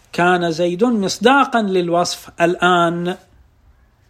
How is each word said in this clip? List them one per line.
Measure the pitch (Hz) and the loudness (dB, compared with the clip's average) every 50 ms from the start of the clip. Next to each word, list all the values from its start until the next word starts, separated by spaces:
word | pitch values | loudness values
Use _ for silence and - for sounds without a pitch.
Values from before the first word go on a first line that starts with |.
| _ _ - | _ _ -4
كان | - 175 180 180 175 170 170 | 0 2 2 2 2 0 -2
زيد | 160 156 175 175 175 175 226 | -2 -2 -2 -2 0 0 0
مصداقاً | 254 240 208 190 175 - - 202 240 269 277 262 269 - 233 | 0 0 -2 -2 -4 -4 0 2 4 4 4 2 2 0 -2
للوصف | 220 190 185 180 175 170 165 175 175 - - - - - - - | -2 0 -2 -2 -2 0 0 0 0 -2 -6 -10 -14 -20 -4 -2
الآن، | 175 170 180 - 175 180 180 175 170 170 170 170 175 175 175 - _ _ _ _ _ _ _ _ _ _ _ _ _ _ _ _ _ _ | 0 0 0 0 2 2 2 2 2 0 -2 -4 -6 -8 -8 -10 _ _ _ _ _ _ _ _ _ _ _ _ _ _ _ _ _ _